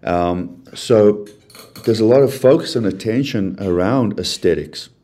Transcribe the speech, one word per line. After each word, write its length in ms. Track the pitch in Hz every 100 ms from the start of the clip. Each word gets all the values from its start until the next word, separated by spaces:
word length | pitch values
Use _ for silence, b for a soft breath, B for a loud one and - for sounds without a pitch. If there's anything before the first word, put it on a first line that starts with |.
Um, 580 | - 87 87 87 87 - -
so 520 | - - 113 104 104 - - _ - - - -
there's 140 | 113
a 60 | 110
lot 160 | 127
of 120 | 135
focus 420 | 127 127 160 - 120
and 100 | 104
attention 680 | 92 110 120 139 113 95 95
around 600 | 98 87 92 131 113 -
aesthetics 680 | 90 - 92 76 76 - - _